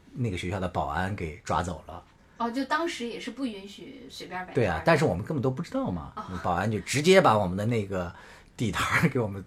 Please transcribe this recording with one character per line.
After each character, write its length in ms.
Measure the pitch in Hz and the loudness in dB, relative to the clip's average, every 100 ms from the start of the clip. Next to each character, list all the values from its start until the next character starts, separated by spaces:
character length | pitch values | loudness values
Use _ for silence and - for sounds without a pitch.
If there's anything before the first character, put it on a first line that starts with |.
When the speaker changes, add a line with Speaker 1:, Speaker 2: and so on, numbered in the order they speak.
| - | -16
Speaker 1:
那 180 | - 117 | -4 -4
个 60 | 90 | -2
学 120 | 90 | -4
校 100 | 98 | -2
的 80 | 90 | -2
保 200 | 90 71 | -2 -2
安 280 | 76 95 95 | -2 -2 -2
给 220 | 82 73 | -6 -8
抓 180 | - 80 | -2 0
走 220 | 87 78 - | 0 -6 -10
了。 180 | 85 - - - - | -16 -18 -20 -20 -4
Speaker 2:
哦， 120 | 233 | -4
就 160 | 240 269 | -2 -2
当 220 | 311 339 | 0 -2
时 180 | - 240 | -4 -8
也 140 | - | -8
是 100 | - | -10
不 160 | 240 269 | -6 -6
允 220 | 196 202 | -6 -12
许 400 | - 175 139 - | -16 -16 -16 -16
随 160 | - 175 | -14 -10
便 140 | 180 | -8
摆 40 | 185 | -4
摊 60 | |
儿。 20 | - | 0
Speaker 1:
对 100 | 104 | 0
啊， 160 | 82 | 2
但 140 | 160 165 | 4 4
是 80 | 143 | 4
我 80 | |
们 100 | 87 | 0
根 120 | 107 156 | -2 -2
本 60 | |
都 80 | 131 | 0
不 100 | 131 | -2
知 80 | 170 | -4
道 220 | 262 254 | -4 -2
嘛， 200 | 87 71 - | -4 -8 -12
Speaker 2:
哦。 80 | - 90 | -10 -6
Speaker 1:
保 100 | 92 | 0
安 180 | 87 107 | 0 2
就 80 | 104 | 0
直 240 | - 127 | -2 2
接 180 | 156 190 | 8 8
把 160 | 147 107 | 10 6
我 80 | 92 | 4
们 100 | 92 | 0
的 100 | 110 | 0
那 180 | 117 98 | 0 0
个 260 | 95 87 - - - - - | -2 -4 -8 -18 -20 -20 -4
地 140 | 113 | -2
摊 320 | 85 - - | 0 0 4
儿 60 | 156 | 4
给 100 | 131 | 2
我 80 | 107 | 0
们 160 | 98 | -4